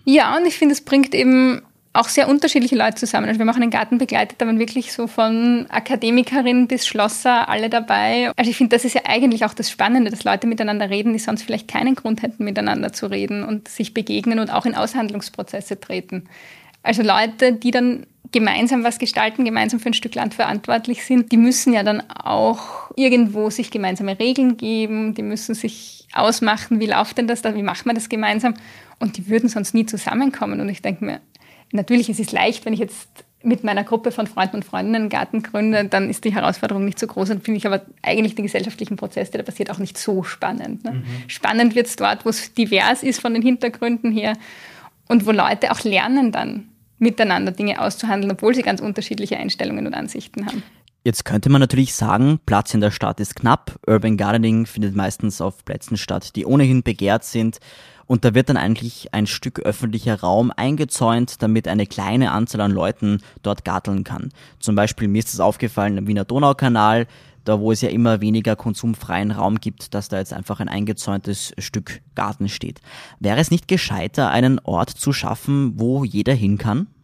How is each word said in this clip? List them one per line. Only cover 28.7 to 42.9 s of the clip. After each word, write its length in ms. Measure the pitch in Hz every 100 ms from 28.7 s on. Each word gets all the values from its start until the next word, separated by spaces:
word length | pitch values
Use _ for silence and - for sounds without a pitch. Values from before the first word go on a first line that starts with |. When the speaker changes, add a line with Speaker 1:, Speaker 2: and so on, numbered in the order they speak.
| - - -
Speaker 1:
Und 160 | 226 -
die 120 | 185
würden 200 | 220 233
sonst 260 | 214 196
nie 120 | 226 220
zusammenkommen. 720 | 208 - 220 269 - 208 202
Und 80 | 202
ich 140 | 190
denke 220 | 196 180
mir, 160 | 208 - _ _ _ - _
natürlich, 360 | 208 196 240 226
es 100 | 220
ist 140 | 214
leicht, 320 | 202 - -
wenn 80 | -
ich 80 | 214
jetzt 280 | 208 - - - - _
mit 200 | 240 240
meiner 220 | 220 202
Gruppe 260 | 208 226 233
von 160 | 233 214
Freunden 300 | - 190 208
und 80 |
Freundinnen 380 | - 185 196 226
einen 60 | 214
Garten 340 | - - 220
gründe, 420 | 220 208 220 214
dann 260 | 208 196 196
ist 140 | -
die 100 | 220
Herausforderung 500 | 202 - 190 - 196
nicht 140 | 196 -
so 80 | 220
groß. 240 | - 196
Und 140 | 208
finde 140 | - 214
ich 80 | 208
aber 160 | 196 - -
eigentlich 320 | - 220 220
den 100 | -
gesellschaftlichen 520 | 202 196 196 - 202 202
Prozess, 340 | 196 190 190
der 120 | 214
da 20 |
passiert, 260 | - - 202
auch 80 | 180
nicht 180 | 190 -
so 260 | - 190
spannend, 600 | 165 - 170 - - -
ne? 80 | -
Speaker 2:
Mhm. 120 | 131 120 123 127
Speaker 1:
Spannend 460 | - - 220 240
wird's 220 | 233 233 -
dort, 280 | 202 208
wo 60 | 226
es 240 | 220 -
divers 480 | - 214 190 -